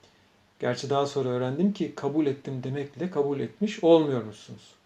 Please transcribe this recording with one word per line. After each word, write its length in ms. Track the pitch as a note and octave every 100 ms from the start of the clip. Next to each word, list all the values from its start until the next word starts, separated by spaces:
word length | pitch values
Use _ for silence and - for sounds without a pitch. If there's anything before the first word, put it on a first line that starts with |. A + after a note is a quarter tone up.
| - _ _ _ _ -
Gerçi 300 | C3 B2 C3
daha 160 | C#3 C#3+
sonra 240 | C#3 B2+
öğrendim 440 | B2 B2+ C#3 G3
ki 220 | G3+ D#3 -
kabul 300 | C#3+ D3+ D3
ettim 380 | C3+ - C3
demekle 480 | C3 C#3 C#3 B2 F3+
kabul 280 | D#3 C#3+ C#3
etmiş 440 | A#2+ - G#3 -
olmuyormuşsunuz. 880 | E3 E3 D3+ B2+ G#2+ G2+ - A#2+ - -